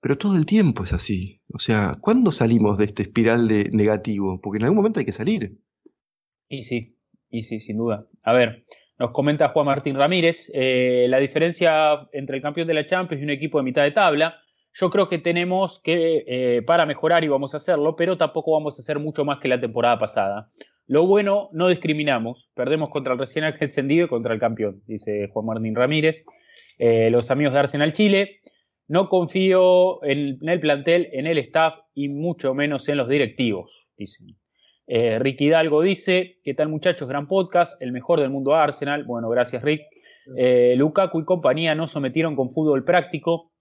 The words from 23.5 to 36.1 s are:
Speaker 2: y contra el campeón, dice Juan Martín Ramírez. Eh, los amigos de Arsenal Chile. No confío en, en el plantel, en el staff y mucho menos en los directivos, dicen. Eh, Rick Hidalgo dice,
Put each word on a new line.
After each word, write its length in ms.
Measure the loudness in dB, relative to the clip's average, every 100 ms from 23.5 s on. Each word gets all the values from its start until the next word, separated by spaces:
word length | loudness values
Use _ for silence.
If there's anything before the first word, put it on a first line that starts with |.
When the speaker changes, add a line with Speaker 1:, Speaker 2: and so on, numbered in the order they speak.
| -4 -4 -4 0 0 0
Speaker 2:
y 20 |
contra 240 | -2 -4
el 80 | -2
campeón, 420 | -2 -2 -6 -6 -14
dice 420 | -12 -6 -6 -4
Juan 140 | -6 -6
Martín 280 | -6 -4
Ramírez. 500 | 0 0 2 0 -2 -14 _ _ -20 _ _
Eh, 320 | 2 4 4
los 200 | 4 2
amigos 220 | 0 2
de 60 | 2
Arsenal 320 | 0 0 -2
Chile. 480 | 2 2 4 0 -8 _ _ _ _ _
No 200 | 0 2
confío 960 | 0 0 0 2 4 6 6 4 0
en, 340 | -2 -2 -2 -6
en 60 | -2
el 100 | -2
plantel, 500 | 0 0 2 0 0
en 160 | -6 -2
el 100 | -2
staff 360 | 0 0 0 -2 _
y 140 | -8 -8
mucho 460 | -4 -6 -4 -4
menos 340 | -2 -2 -2 -4
en 80 | -4
los 120 | 0
directivos, 800 | 0 -2 -2 -2 -2 -8 -20 _ _
dicen. 400 | -18 -18 -20 -20 _ _ _ _ -4
Eh, 320 | -2 0 0
Rick 200 | -2 0
Hidalgo 400 | 2 2 2 2
dice, 580 | 2 0 -2